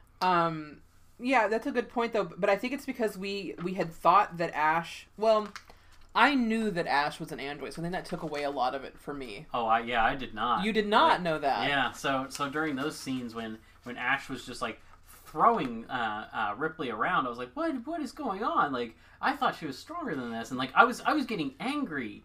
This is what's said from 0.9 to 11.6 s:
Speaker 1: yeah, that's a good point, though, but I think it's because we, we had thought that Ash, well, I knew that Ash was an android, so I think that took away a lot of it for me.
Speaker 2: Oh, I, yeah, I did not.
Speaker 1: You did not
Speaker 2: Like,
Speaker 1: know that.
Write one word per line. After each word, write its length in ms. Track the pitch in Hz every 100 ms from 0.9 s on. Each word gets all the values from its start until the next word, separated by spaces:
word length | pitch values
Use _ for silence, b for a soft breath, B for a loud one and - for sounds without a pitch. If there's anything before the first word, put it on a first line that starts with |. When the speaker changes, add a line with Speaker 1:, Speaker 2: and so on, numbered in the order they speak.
| - - -
Speaker 1:
yeah, 260 | 240 262 208
that's 200 | 220 285
a 40 |
good 160 | 269 -
point, 240 | - 233
though, 120 | 233 180 165
but 140 | 202
I 60 | 196
think 160 | 247
it's 140 | 277 -
because 300 | 254 220 185
we, 380 | 196 202 196 -
we 120 | 175
had 180 | 190 165
thought 460 | - - 185 214 170
that 140 | 170
Ash, 520 | - 156 160 165 - - -
well, 320 | 220 214 202 - - b b b b
I 200 | 190 247
knew 360 | 285 226 226 214
that 160 | 175 165
Ash 340 | 135 147 -
was 120 | 160
an 60 | 143
android, 320 | 135 147 139
so 60 | -
I 40 |
think 80 | 170
that 120 | 180
took 180 | - 170
away 200 | 165 147
a 60 | 143
lot 240 | 143 123
of 80 | 135
it 140 | 131 -
for 160 | -
me. 320 | 143 127 104 160
Speaker 2:
Oh, 120 | 127 113
I, 140 | 117
yeah, 240 | 117 120
I 100 | 113 135
did 180 | 120
not. 300 | - 117 117
Speaker 1:
You 80 | 196
did 140 | 220 208
not 200 | 214 320
Speaker 2:
Like, 60 | 180
Speaker 1:
know 160 | 180 156
that. 300 | 147 113